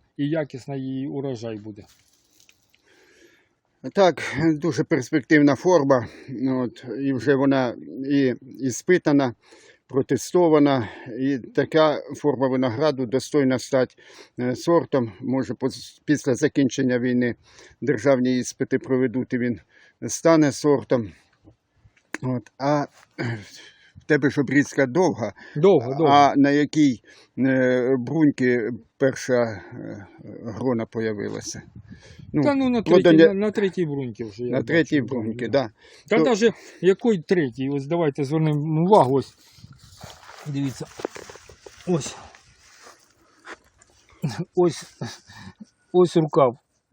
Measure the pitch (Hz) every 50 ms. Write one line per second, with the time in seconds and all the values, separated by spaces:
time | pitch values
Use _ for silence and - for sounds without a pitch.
0 | _ _ _ - 143 143 156 160 151 - - 127 - - 139 135 131 131 131 131
1 | 135 147 151 139 135 139 131 110 110 117 110 104 104 110 101 104 - - _ _
2 | _ _ _ _ _ _ _ _ _ _ _ _ _ _ _ _ _ _ _ _
3 | _ _ _ _ - _ _ _ _ _ _ _ _ _ _ _ - 131 - 196
4 | 196 175 147 - - - - 127 160 165 156 147 139 170 131 135 135 - 165 139
5 | 120 - - 156 123 - 156 151 147 143 139 - - 180 180 165 139 139 139 123
6 | 113 101 - - - - 131 104 123 135 131 127 127 117 - - - 123 107 123
7 | 139 139 135 127 117 147 143 131 135 139 135 135 131 120 104 - 76 73 82 120
8 | 135 135 143 143 139 127 135 139 131 131 110 - 127 131 117 - - - 180 165
9 | - 160 147 139 139 123 110 - _ _ - - _ - _ _ _ _ - 135
10 | 123 - 143 123 - - - 180 180 165 151 151 147 143 139 131 110 98 - -
11 | - - 113 120 131 139 143 123 107 - - - 139 127 - 156 156 156 143 -
12 | - - 143 135 - 147 135 117 135 131 127 131 127 135 110 120 151 156 143 127
13 | 131 113 131 131 - - - 151 139 127 131 120 - - - 131 127 - _ _
14 | _ - - - - - _ - 123 123 123 120 - - 170 170 131 - - 135
15 | 120 113 104 - - 120 123 135 123 127 123 - - 135 - - - - - _
16 | _ - 151 135 - 147 123 - 151 143 - 151 139 123 - - 135 127 123 123
17 | 120 127 123 123 123 120 113 - _ _ - - - - _ _ - 131 143 110
18 | 101 139 139 127 127 127 127 127 117 - - - 139 - - 131 - - 131 127
19 | 131 127 104 127 120 - - 123 120 123 117 85 - _ _ _ _ _ _ _
20 | - 120 - - - 165 165 160 151 143 127 - - 151 143 123 107 - 143 123
21 | 110 95 - _ _ _ _ _ _ - _ _ _ _ _ _ _ _ _ _
22 | _ _ - - - 127 127 123 - - _ - 131 139 151 147 143 - _ -
23 | _ _ _ - - 120 117 107 98 - - - - - _ _ _ _ _ -
24 | - - 156 147 131 143 - 151 139 107 131 143 135 - - - 139 127 120 170
25 | 185 165 107 104 - - - - - - - 147 151 196 190 147 113 123 135 143
26 | 165 147 139 143 143 135 104 143 139 139 143 147 147 - - 156 151 143 120 104
27 | _ - - - _ _ _ - 123 135 131 131 127 127 127 127 123 123 135 131
28 | 120 127 139 165 156 147 - - 127 127 123 120 110 110 127 104 - _ _ _
29 | 139 135 127 - - - 127 120 120 113 107 98 - - 117 113 107 107 107 101
30 | 98 - - - - 104 104 - 98 117 107 92 120 131 123 113 110 - - 117
31 | 113 110 107 101 107 104 107 107 104 - - - - - _ - - - - -
32 | - - - - - - - 156 143 294 277 269 269 254 247 233 190 226 175 185
33 | 180 175 160 160 160 165 196 190 208 214 202 226 202 190 175 - 175 151 143 139
34 | 135 123 107 - 117 110 101 107 120 123 127 131 123 117 151 170 151 - 151 147
35 | 123 104 123 120 110 110 110 123 123 110 107 139 127 107 - _ _ - - -
36 | _ - 202 233 - 262 233 190 226 226 - - - - - - - 180 196 -
37 | - 240 220 180 147 - 196 175 156 127 117 135 135 135 143 143 135 143 170 170
38 | 170 151 139 - 143 131 151 160 160 156 151 147 143 160 156 156 165 185 214 196
39 | 139 123 139 135 123 - - _ _ _ _ - - - - - - - - -
40 | - - - - - - - - - 151 143 139 139 135 120 - - - - -
41 | - - - - - - - - - - - _ _ - - - - - 180 156
42 | 127 - - - - - - _ _ _ _ _ _ _ _ _ - - - _
43 | _ _ _ _ _ _ _ _ _ - - - _ _ _ _ _ _ _ _
44 | _ _ _ _ - 147 113 - 170 - _ 180 180 170 135 - - - - _
45 | - 113 - - _ - - - - 95 - _ - - _ _ _ _ - 180
46 | 180 165 - 180 160 147 - 160 143 127 - - _ _ _ _ _ _